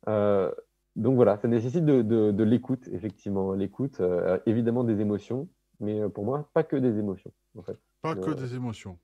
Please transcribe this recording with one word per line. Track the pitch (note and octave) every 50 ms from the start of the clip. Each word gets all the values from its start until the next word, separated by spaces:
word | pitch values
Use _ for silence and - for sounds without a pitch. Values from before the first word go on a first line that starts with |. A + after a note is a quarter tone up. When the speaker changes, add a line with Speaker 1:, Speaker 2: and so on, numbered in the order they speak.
| - -
Speaker 1:
Euh, | A2 G#2+ G#2 G#2 G2+ G2 F#2+ - - - - _ _ _ _ _ _
donc | A2 A2+ B2+ C3+
voilà, | B2 B2 G2+ G2+
ça | G#2 - A#2+
nécessite | A#2 A#2+ A2 B2+ B2 F3 E3
de, | D3 C#3+ C3 A#2
de, | G#2 A#2 A2+ G#2+ G#2+
de | G2+ G2 A2+
l'écoute, | G#2+ B2 A#2+ B2 - C3 B2+ - - F2
effectivement, | F#2 F2+ A2 F#2+ _ _ G#2 G2+ G2 F#2+ F#2+ F#2+
l'écoute, | G2 G2 G2 - - B2 C#3+ - -
euh, | F#2+ F2+ F2+ F2 F2+ F2+ F#2 F#2+ -
évidemment | - A2 A#2 A#2+ A#2 A#2 B2 B2+
des | A#2 A2 G2+
émotions, | G#2+ G#2 G#2 G2 - - A#2 B2+ D3 F3+ _ _ _ _ _ _
mais, | G#2+ G#2 G#2+ G#2+
euh, | G#2+ G2+
pour | F#2+ - G#2
moi, | G#2+ C3 D3 D3 _ _
pas | E3 D#3
que | - -
des | C#3 C3 B2+ A2 G#2
émotions, | G#2 G#2 F#2+ - _ - - _ _ _ _ -
en | -
fait. | - - - _ _ _ _ _
Speaker 2:
Pas | D#3+ E3
que | F#3+ F#3 E3+
Speaker 1:
Euh, | D3+
Speaker 2:
des | C3+ C3+ B2 A#2+
émotions. | B2+ B2+ A#2+ A2 - - G#2 F#2 E2+